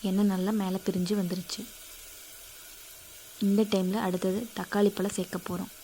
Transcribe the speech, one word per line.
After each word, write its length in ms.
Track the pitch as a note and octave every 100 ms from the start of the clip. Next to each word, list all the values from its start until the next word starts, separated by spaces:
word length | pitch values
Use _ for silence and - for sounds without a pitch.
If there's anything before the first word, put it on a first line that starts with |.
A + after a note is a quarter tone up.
| G3+
எண்ணெய் 240 | F#3+ G#3
நல்லா 200 | F#3 F#3 G#3+
மேலே 180 | F#3+ F#3 G3+
பிரிஞ்சு 280 | F#3 F3+ G#3
வந்துருச்சு. 420 | F3 F3+ F3 - B3+ - - - - - - - - - - - - - - - - - G3+
இந்த 160 | G3+ G#3
டைமில் 320 | G3 F#3 G#3 F#3
அடுத்தது 340 | F3+ F#3+ G3 A#3 -
தக்காளி 320 | F3+ G3+ G3+ G3+
பழம் 200 | G3 G3
சேர்க்க 200 | F3+ F#3 -
போகிறோம். 240 | F3+ F#3+ -